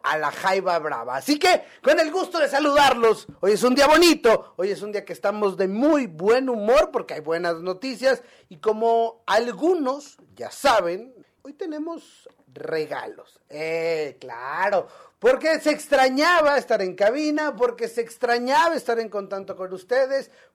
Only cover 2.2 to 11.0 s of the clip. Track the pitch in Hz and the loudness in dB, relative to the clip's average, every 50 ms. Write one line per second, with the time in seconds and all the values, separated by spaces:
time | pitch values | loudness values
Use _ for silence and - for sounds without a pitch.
2.2 | 370 359 - 339 294 254 277 277 302 294 277 294 285 269 262 240 233 226 208 - | -4 -4 -2 -2 0 0 0 0 0 2 4 4 4 4 4 4 4 2 2 2
3.2 | - - - - - 190 214 196 220 254 254 277 277 285 311 320 349 339 311 - | -4 -14 -10 -4 0 0 2 2 2 2 4 4 6 6 6 6 6 6 6 6
4.2 | - 233 220 - - - - - 180 202 196 156 190 214 208 202 196 - 170 - | 4 4 4 4 2 -4 -8 -6 -4 -4 -4 -6 -8 -8 -8 -8 -8 -8 -8 -4
5.2 | - 202 208 214 208 196 185 170 196 190 196 214 262 302 330 294 254 208 160 156 | -4 -4 -2 0 -2 -2 0 -2 -2 -2 0 0 2 2 2 2 0 -4 -6 -4
6.2 | 175 202 226 262 269 262 240 220 202 214 247 294 359 - - 240 180 - - 151 | 0 2 2 2 2 0 -2 -2 0 2 4 4 2 2 -2 -6 -6 -8 -10 -10
7.2 | 151 151 160 170 175 175 170 165 170 185 185 185 - 262 254 196 240 269 254 247 | -6 -4 -4 -2 -2 -2 -4 -4 -6 -8 -8 -6 -8 -10 -8 -2 0 0 0 0
8.2 | - - _ _ _ _ 185 - - 220 220 214 226 226 233 226 226 226 226 _ | -4 -12 _ _ _ _ -20 -6 -2 -2 -2 0 0 2 2 2 0 0 -4 _
9.2 | _ - 190 220 240 240 226 175 285 339 381 339 285 254 269 294 - - - _ | _ -2 0 0 0 -2 -4 -2 0 0 0 0 -2 -4 -4 -6 -10 -16 -20 _
10.2 | _ _ _ - - - - - - 277 240 214 180 170 175 190 | _ _ _ -14 -14 -14 -8 -2 0 2 2 2 2 0 -4 -6